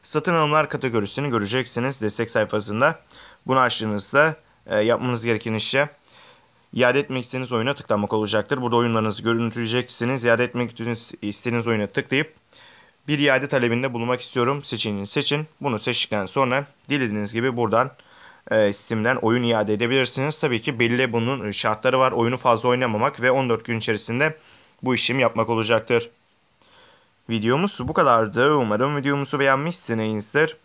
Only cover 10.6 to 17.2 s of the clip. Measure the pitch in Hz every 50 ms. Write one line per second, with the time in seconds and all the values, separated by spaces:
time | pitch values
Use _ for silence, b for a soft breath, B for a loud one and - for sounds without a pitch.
10.6 | 123 113 117 - 117 117 117 113 - - - - - 104 101 - - 120 117 120
11.6 | 107 120 113 107 104 98 - 135 123 - 131 135 160 - _ _ _ B B B
12.6 | B B B B B B B B B - 151 143 143 143 131 131 139 143 147 131
13.6 | 120 120 117 120 131 135 120 117 117 120 127 123 - - - 127 120 120 139 147
14.6 | 139 - - 110 - 113 104 98 98 101 - 147 139 - 147 147 156 156 _ _
15.6 | 135 143 117 104 - 127 120 - - - 107 107 95 92 - 139 135 123 123 139
16.6 | 143 - _ _ _ - 139 143 131 110 104 104